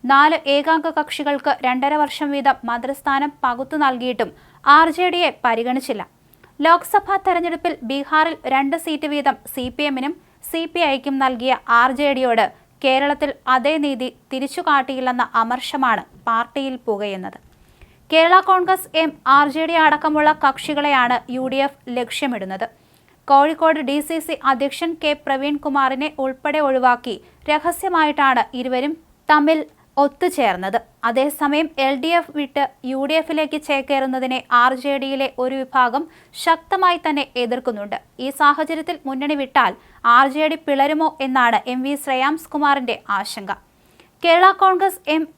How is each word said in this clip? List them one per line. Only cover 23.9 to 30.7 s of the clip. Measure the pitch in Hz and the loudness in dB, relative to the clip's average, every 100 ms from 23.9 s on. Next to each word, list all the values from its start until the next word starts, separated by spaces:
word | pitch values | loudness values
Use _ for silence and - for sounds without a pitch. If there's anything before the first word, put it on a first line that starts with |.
| 294 | -4
സി | 294 330 | -4 -6
സി | 320 311 | -6 -4
അധ്യക്ഷൻ | 277 262 269 277 339 330 | -2 0 -2 -4 -6 -4
കെ | 302 294 294 | -4 -4 -4
പ്രവീൺകുമാറിനെ | 269 277 294 294 277 269 262 294 302 | -4 -2 -4 -2 0 0 -2 -6 -4
ഉൾപ്പെടെ | 262 262 302 302 | -6 -4 -4 0
ഒഴിവാക്കി | 285 262 247 247 247 196 - _ - | 0 2 2 2 -4 -10 -14 _ -2
രഹസ്യമായിട്ടാണ് | 302 320 349 392 349 302 294 277 254 208 254 | -2 -2 -4 -2 0 0 2 2 2 -2 -6
ഇരുവരും | 254 254 285 330 _ _ - | -4 -2 -4 -6 _ _ 2
തമ്മിൽ | 302 294 320 - _ _ - | 4 4 2 -2 _ _ 0
ഒത്തുചേർന്നത്. | 285 285 359 349 233 180 190 | 0 0 -4 0 0 0 -4